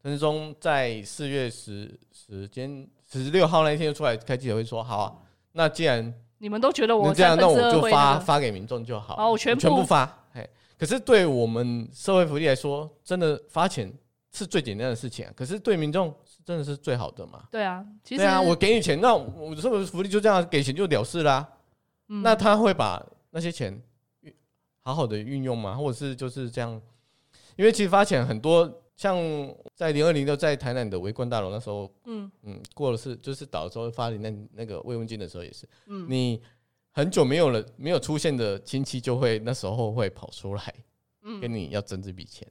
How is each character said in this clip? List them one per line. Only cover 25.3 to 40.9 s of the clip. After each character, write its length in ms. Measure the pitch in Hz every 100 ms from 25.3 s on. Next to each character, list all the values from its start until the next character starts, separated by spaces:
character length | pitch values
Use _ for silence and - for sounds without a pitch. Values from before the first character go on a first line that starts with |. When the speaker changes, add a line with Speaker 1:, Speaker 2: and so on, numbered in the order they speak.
| 139
Speaker 1:
用 120 | 131 117
吗？ 180 | 104
或 120 | 117 147
者 60 |
是 240 | 117 139 123
就 120 | 131
是 220 | 127 123
这 100 | 120
样？ 200 | 117 113 - _ _ _ _ _ _ -
因 80 |
为 60 | 214
其 120 | 226
实 60 | 196
发 160 | 196
钱 220 | 202 143 120
很 120 | 110
多， 320 | 143 165 170 - _ _
像 200 | 196 180 165 151 139 - -
在 180 | _ 160
零 120 | 147
二 80 | 160
零 140 | 151 139
六 100 | 143
在 200 | 160 139
台 160 | 135
南 160 | 123 110
的 100 | 101
维 140 | 95
冠 160 | 107 120
大 120 | 117
楼 100 | 95
那 100 | 107
时 100 | 110
候， 200 | 104 98 _
Speaker 2:
嗯。 260 | 240 220 196 _
Speaker 1:
嗯， 180 | 104 101 101
过 160 | - 139
了 60 | 113
世， 200 | 131 120
就 160 | -
是 140 | 135 139
倒 180 | 85
的 80 | 85
时 60 | 117
候 100 | 117
发 220 | 120 120
的 80 | 107
那， 120 | 110 104 104
那 140 | 107 113
个 140 | 90
慰 160 | - 120
问 100 | 113
金 100 | 113
的 120 | 90
时 100 | 87
候 60 |
也 80 | 87
是， 140 | - - _ _
Speaker 2:
嗯。 200 | 202 165
Speaker 1:
你 340 | 131 123 113 - _ _ _ _
很 180 | - 160
久 140 | 185
没 120 | 131 156
有 140 | 151
了， 140 | 113 - -
没 140 | 143
有 80 | 170
出 200 | 135 151
现 180 | 160 131
的 220 | 110 98
亲 240 | - 131
戚 160 | 139 131
就 160 | 123 123
会， 220 | 127 110
那 160 | 113
时 100 | 131
候 280 | 95 117 113
会 180 | 113 98
跑 180 | - 82
出 240 | - 98
来 200 | 101 - - _